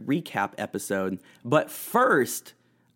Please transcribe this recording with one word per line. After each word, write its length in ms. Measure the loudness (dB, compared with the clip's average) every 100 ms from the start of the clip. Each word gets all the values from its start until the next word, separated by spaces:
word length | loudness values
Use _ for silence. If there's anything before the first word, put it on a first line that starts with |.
recap 500 | -2 -2 0 -2 -2 -4
episode. 640 | -6 -6 -4 -2 -2 -4 -8 _ 0
But 240 | 2 2
first, 840 | -6 -2 2 4 4 2 -2 -12 -20 _ _ _